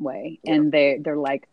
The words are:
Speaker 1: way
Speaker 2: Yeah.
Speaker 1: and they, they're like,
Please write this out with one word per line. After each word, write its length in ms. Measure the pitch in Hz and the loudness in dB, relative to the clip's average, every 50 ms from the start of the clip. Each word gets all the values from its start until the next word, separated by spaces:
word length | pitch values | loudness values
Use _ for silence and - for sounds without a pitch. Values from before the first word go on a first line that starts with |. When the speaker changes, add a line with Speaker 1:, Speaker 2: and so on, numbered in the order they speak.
Speaker 1:
way 400 | - - 143 - - 180 160 - - | -8 -8 -8 -8 -12 -14 -14 -14 -4
Speaker 2:
Yeah. 120 | 156 156 | 0 2
Speaker 1:
and 180 | 151 151 151 156 | 2 4 4 4
they, 260 | 151 143 143 135 139 | 4 4 4 2 0
they're 160 | 147 160 147 | -4 -4 -4
like, 320 | 151 143 135 139 131 - _ | -4 -4 -4 -4 -6 -8 _